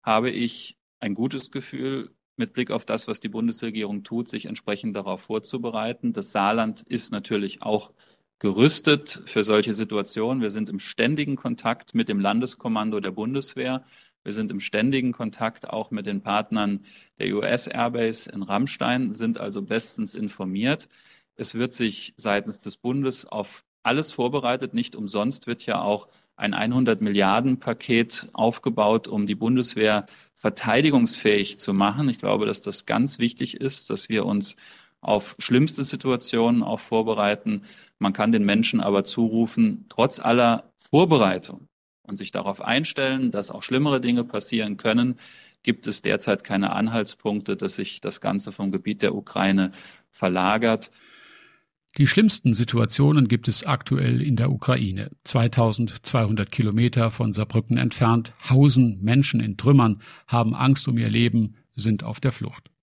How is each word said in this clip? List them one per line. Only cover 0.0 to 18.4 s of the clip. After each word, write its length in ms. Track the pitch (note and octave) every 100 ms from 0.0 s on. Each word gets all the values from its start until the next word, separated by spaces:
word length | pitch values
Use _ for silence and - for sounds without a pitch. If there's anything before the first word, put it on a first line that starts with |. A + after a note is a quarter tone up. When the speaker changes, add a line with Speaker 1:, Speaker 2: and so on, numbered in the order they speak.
Speaker 1:
habe 280 | - A2 B2
ich 460 | - A#2+ - - _ _ _
ein 160 | A2
gutes 360 | G2 B2+ C3+ -
Gefühl 600 | C#3+ - C3 C3 C3+ - _ _ -
mit 140 | A2+
Blick 180 | - A#2+
auf 140 | A2
das, 240 | - A2 -
was 100 | G#2+
die 120 | G#2+
Bundesregierung 760 | A2 A#2 A2 A#2 G#2+ G#2 G2+
tut, 240 | G2+ A#2 A#2+
sich 160 | A2
entsprechend 500 | - - - G2+ A2+
darauf 280 | G#2 F#2+ F#2
vorzubereiten. 920 | - A2 - B2 A#2 A2+ A2 A#2+ A#2+
Das 200 | G#2+ G2
Saarland 500 | G#2+ G2 A2+ A2 G#2
ist 280 | - A#2 -
natürlich 520 | G#2 G2 G#2 G2 -
auch 320 | G#2+ G#2+ - _ _ _ _ _
gerüstet 840 | G#2 G2 C#3+ - - D3 - -
für 180 | - A2+
solche 300 | G#2 G#2+ G#2+
Situationen. 680 | G#2 G#2+ G#2 G2+ - A2+ C3
Wir 80 | A2
sind 180 | G#2+ G#2
im 100 | G2
ständigen 580 | - - A#2 D3 C#3+ C3+
Kontakt 580 | B2+ A#2 A2+ A#2 -
mit 160 | A2+ A2+
dem 100 | G2+
Landeskommando 800 | G2+ A2+ B2 - A#2+ A2 G#2+ G#2+
der 120 | G2
Bundeswehr. 720 | F#2+ A2 C#3 C3+ C3 B2+ C3 _ - _ _
Wir 120 | -
sind 160 | G#2 G#2+
im 100 | G2
ständigen 520 | - G#2 B2 C3+ B2
Kontakt 580 | A#2 A2+ - A2+ - -
auch 200 | G#2+ G#2+
mit 140 | G#2+
den 160 | G2 G2
Partnern 600 | G#2 G#2 G#2+ A2 G2+ G2+ - - _ _
der 160 | G2+
U 60 | G2+
S 280 | G2+ A#2+ -
Airbase 640 | A#2+ A#2+ A#2+ A2+ A2+ -
in 120 | G2+